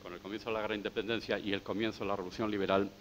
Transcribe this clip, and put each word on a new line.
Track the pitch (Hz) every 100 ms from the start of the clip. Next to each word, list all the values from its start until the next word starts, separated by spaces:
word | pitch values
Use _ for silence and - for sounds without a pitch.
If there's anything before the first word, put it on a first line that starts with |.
con | 98
el | 87
comienzo | 95 104 120
de |
la | 110
Guerra | 107
de | 110
Independencia | 101 117 101 113 - 104
y | -
el | 98
comienzo | - 98 113 107
de | 101
la |
Revolución | 101 90 92 110
Liberal, | 104 92 98 101 -